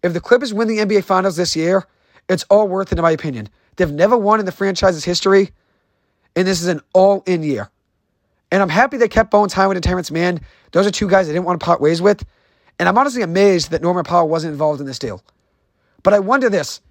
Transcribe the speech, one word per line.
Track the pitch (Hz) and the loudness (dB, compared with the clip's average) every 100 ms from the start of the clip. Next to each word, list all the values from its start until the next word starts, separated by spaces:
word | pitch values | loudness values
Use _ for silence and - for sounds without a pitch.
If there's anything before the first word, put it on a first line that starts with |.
If | 180 | -4
the | 170 | -4
Clippers | - 240 247 | 0 0 0
win | 208 226 | -4 -2
the | 220 | -2
N | 208 | 0
B | 208 | 0
A | |
Finals | - 185 190 165 | 0 0 0 -2
this | 175 156 | -4 -2
year, | 165 190 - _ _ _ _ | 0 -2 -4 _ _ _ _
it's | 180 - | -4 2
all | 202 208 | 2 2
worth | 190 196 | -4 -4
it | 175 | 0
in | |
my | 165 | 0
opinion. | 160 160 123 104 _ _ - | 0 -4 -8 -12 _ _ -4
They've | 175 | -4
never | 147 190 240 | 2 2 2
won | 202 220 | 2 0
in | 190 | -2
the | |
franchise's | - 196 185 190 165 160 | -4 -4 0 0 0 -4
history, | 175 196 196 196 _ _ _ _ _ _ _ _ - | -2 2 2 2 _ _ _ _ _ _ _ _ -4
and | 185 | -2
this | 185 | -2
is | 175 | -2
an | 151 _ | -4 _
all-in | 185 196 196 185 175 | 4 4 2 -2 -4
year. | 156 127 - _ _ _ _ _ _ _ _ | -2 -6 -8 _ _ _ _ _ _ _ _
And | 185 | 0
I'm | 190 | 0
happy | 160 254 262 | 2 0 2
they | 226 | 0
kept | - 214 | 2 2
Bones | 208 208 | 2 2
Hyland | 185 190 185 | 0 0 0
and | |
Terrence | 165 180 165 | -2 -4 -4
Mann. | 156 175 175 - _ _ | -4 -2 -4 -10 _ _
Those | 165 202 | 0 0
are | |
two | - 202 | -2 2
guys | 190 175 | 2 2
I | |
didn't | 156 180 | -2 -2
want | 175 | -4
to | - | 0
part | 170 | 0
ways | 147 165 | 2 2
with. | 185 202 - _ _ _ _ _ | 0 0 -4 _ _ _ _ _
And | 175 | 0
I'm | 202 | 2
honestly | 277 247 | 0 -2
amazed | 185 175 202 180 147 | -4 2 4 2 -2
that | 165 | -4
Norman | 170 180 | -2 -2
Powell | 160 175 160 | 0 0 2
wasn't | 160 160 | -2 -4
involved | 147 151 147 | -4 -4 -4
in | 143 | -8
this | 127 | -10
deal. | 123 98 _ _ _ _ _ _ _ _ | -10 -12 _ _ _ _ _ _ _ _
But | - | 2
I | 208 | 2
wonder | 196 269 254 | 2 0 2
this. | 196 139 - _ | -2 -4 -12 _